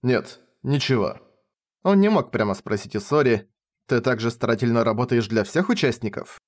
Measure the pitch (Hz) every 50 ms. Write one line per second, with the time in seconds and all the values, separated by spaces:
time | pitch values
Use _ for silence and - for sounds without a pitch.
0 | - 127 123 110 - - - _ _ _ _ _ - 131 143 143 - - 131 113
1 | 98 65 - - - _ _ _ _ _ _ _ _ _ _ _ _ 180 202 196
2 | 196 208 220 170 120 - - 120 110 104 98 - _ - 110 101 - 104 - 107
3 | 101 - 143 151 143 127 117 101 - _ _ _ _ _ _ _ _ - 135 120
4 | 101 131 123 110 110 117 113 - - 120 117 98 123 117 117 117 113 113 110 110
5 | 123 123 127 117 113 104 113 113 104 - - 156 190 - 247 247 - 131 110 -
6 | - 104 - - - - - - _